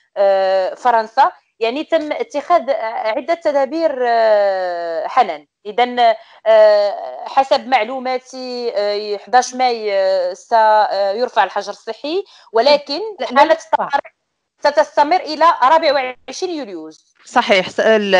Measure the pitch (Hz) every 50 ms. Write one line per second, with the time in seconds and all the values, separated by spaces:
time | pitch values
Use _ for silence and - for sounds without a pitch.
0 | _ _ _ - 202 196 196 190 190 190 190 190 185 170 - - - 247 233 226
1 | 220 214 - 269 294 359 - - _ _ _ _ 220 226 247 294 302 - 330 320
2 | 302 302 294 - 233 - - 285 - - 349 320 240 269 - - 220 220 233 -
3 | 214 220 220 285 254 285 339 339 - 311 277 285 269 240 302 330 330 311 269 254
4 | 247 240 233 226 226 220 214 208 202 196 190 190 185 180 175 170 170 170 165 160
5 | - - - 262 240 185 156 147 - _ _ _ _ 208 196 233 247 247 247 240
6 | 240 226 214 - - - - - - 214 220 214 214 214 208 208 202 202 190 -
7 | - 127 123 - - 220 - 277 269 - 294 254 220 247 262 233 214 226 269 262
8 | 247 254 254 247 - - - 262 254 254 247 247 240 233 - 202 202 208 208 208
9 | 214 208 202 196 - 202 220 254 247 247 254 247 254 247 240 226 214 208 196 196
10 | 190 190 190 190 175 180 185 - - _ 240 220 220 214 214 214 202 - 175 196
11 | 202 196 196 226 254 240 - 226 196 185 - 208 202 202 202 - _ 226 214 -
12 | - 294 330 392 403 - - - _ _ - 226 240 285 294 285 285 - 285 339
13 | 427 440 403 - 254 220 247 269 302 320 320 - - - - - 196 160 277 294
14 | - - _ _ _ _ _ _ _ _ _ _ - 285 285 311 294 - - 311
15 | 294 294 349 370 - 277 311 285 320 330 302 - 247 262 320 320 330 294 277 277
16 | 254 254 247 - _ - 254 - 370 359 339 294 262 202 185 160 156 156 156 _
17 | _ _ _ _ _ - - - - - 208 190 180 - - - 185 220 220 220
18 | 208 196 190